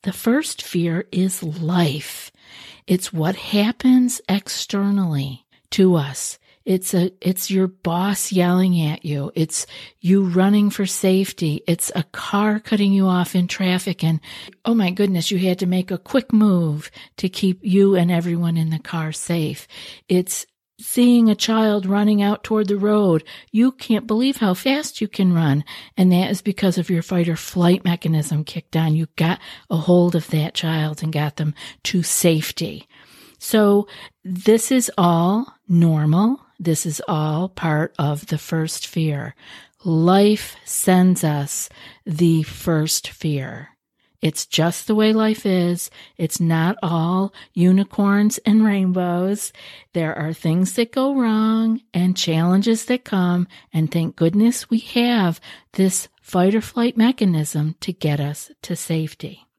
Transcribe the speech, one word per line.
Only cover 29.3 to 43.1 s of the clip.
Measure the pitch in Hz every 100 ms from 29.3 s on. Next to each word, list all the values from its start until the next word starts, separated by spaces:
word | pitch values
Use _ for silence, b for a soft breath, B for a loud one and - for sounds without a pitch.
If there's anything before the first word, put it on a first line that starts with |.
| - B B B
a | 165
hold | 156 180 175
of | 170 -
that | 156 156
child | - 165 160 156 151
and | 156
got | 147 147 -
them | 156 B B B
to | - 180
safety. | 165 - 175 156 - - 170 - - B B B B B
So | - 220 208 202 208 B B _
this | 185 185 214 220 -
is | 262 240 -
all | 175 165 175 208 262 _ -
normal. | 170 170 156 151 165 220 269 _ _
This | 170 156
is | 170 147 -
all | 160 156 151 185
part | - 165 151 160 -
of | 147 147 -
the | 156
first | - 165 160 - -
fear. | 180 160 143 131 - B B B B
Life | 185 165 170 190 208 214 - - -
sends | - - 180 185 180
us | 160 147 143 - - B B B
the | - 156 170 160
first | 156 - 190 160 156 -
fear. | -